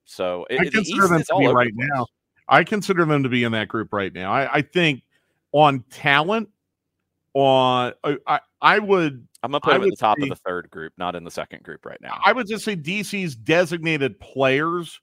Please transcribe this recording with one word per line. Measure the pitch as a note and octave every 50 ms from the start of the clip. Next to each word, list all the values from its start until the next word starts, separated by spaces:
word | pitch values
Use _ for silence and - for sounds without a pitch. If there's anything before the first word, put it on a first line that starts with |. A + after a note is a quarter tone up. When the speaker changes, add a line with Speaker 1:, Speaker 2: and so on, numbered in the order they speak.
| _
Speaker 1:
So | - - - F#2 F2+ F2+ F2 - -
it, | B2 C3
Speaker 2:
I | C3+
Speaker 1:
the | D3
Speaker 2:
consider | A#2+ G#3+ F#3+ D#3+ - - G3
Speaker 1:
East | F3
Speaker 2:
them | E3+ D#3
Speaker 1:
is | C#3+
Speaker 2:
to | - E3
Speaker 1:
all | F#3+
Speaker 2:
be | D#3
Speaker 1:
over | A#2+ C#3+
Speaker 2:
right | B2 B2 A#2
Speaker 1:
the | G#2
place. | A#2 C3 C#3+ C#3+
Speaker 2:
now. | C3 A#2 - _ _ _ _ _ _ _ -
I | C3 D#3 F3
consider | - A3 G3+ - G3 F#3 E3+ E3+
them | D#3 D3+ C#3
to | C3+ A#2+
be | B2+ B2 A#2+
in | A#2
that | A2+ A2 G#2
group | - - A2 G#2 - G#2+
right | G2+ G2 F2
now. | - F2+ F#2 G2 A2
I, | C3+ C3+ A#2+ C3+
I | D3+ C#3
think | - - F3+ E3+ D#3 C3 A#2 - _ _ _ _ _ _ _ _ _
on | - D3 D3+ C#3+ C3+ B2+ - _
talent, | - - - D3 C#3 D3 D#3 F#3 A3 A3+ G#3 - _ _ _ _ _ _ _ _ _ _ _ _ _ _ _ _ -
on, | C#3 C#3 C3+ C3 C3 B2+ B2+ B2+ B2+ B2 B2 - _ -
I, | D3+ D3 - -
I, | - D3 - - _ _ -
I | D3 D#3+ F#3+ A3
would, | G#3+ G3 G3 F3+ E3 D3 C3+ A#2+ - _ _ _ -
Speaker 1:
I'm | A#2+
gonna | C#3+ D3
put | - D#3+
Speaker 2:
I | C3+
Speaker 1:
them | B2+ B2+
at |
Speaker 2:
would | B2+ G#2+
Speaker 1:
the |
top | - A#2 G#2+ G#2
Speaker 2:
say | D3 C#3
Speaker 1:
of | C#3
the | F2
third | - - F#2 F2+ F2 - -
group, | - E2 D#2+ E2 _
not | F#2 F2+ F2+ F2
in | E2+ E2
the | E2+
second | - E2+ - - - -
group | _ D#2+ D2+ - -
right | - - -
now. | - - - - -
Speaker 2:
I | G#3 A#3
would | B3+ A3+
just | F#3 A3 G3+ -
say | A3 G3+
D | E3 C3+ D#3+ G3 G#3+ G3
C's | - G3+ G3 F#3 D#3+ B2+
designated | A2 G#2+ D#3 D#3+ F3 F#3 D#3 F3 E3 D#3 E3 D#3+ C#3+ C3+ B2 F#2+ -
players | - - - C3 C3+ C3 C3 C#3+ D#3 E3 F3 F3 E3 - - -